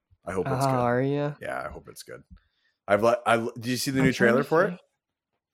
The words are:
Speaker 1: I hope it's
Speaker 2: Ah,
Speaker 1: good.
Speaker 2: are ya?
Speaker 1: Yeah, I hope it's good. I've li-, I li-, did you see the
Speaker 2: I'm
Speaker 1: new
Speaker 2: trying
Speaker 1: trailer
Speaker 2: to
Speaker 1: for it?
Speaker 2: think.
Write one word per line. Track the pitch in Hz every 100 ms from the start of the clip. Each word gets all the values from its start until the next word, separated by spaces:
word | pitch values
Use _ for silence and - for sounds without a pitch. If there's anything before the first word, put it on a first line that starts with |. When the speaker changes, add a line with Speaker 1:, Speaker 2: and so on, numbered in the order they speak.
| _ _ -
Speaker 1:
I |
hope | 95 90
it's | 131
Speaker 2:
Ah, | 135
Speaker 1:
good. | 131
Speaker 2:
are | 120 123
ya? | 135 143 147 143
Speaker 1:
Yeah, | 123 65 65
I |
hope | - -
it's | -
good. | - 60 - - _ _ _ _ -
I've | 101
li-, | 113 120
I | - 117
li-, | 113
did | 123 113
you | 123
see | 139
the | 131
Speaker 2:
I'm | 131
Speaker 1:
new |
Speaker 2:
trying | 120 120
Speaker 1:
trailer | 123
Speaker 2:
to | 139
Speaker 1:
for | 160
it? | 185
Speaker 2:
think. | 180 _ _ _ _ _ _ _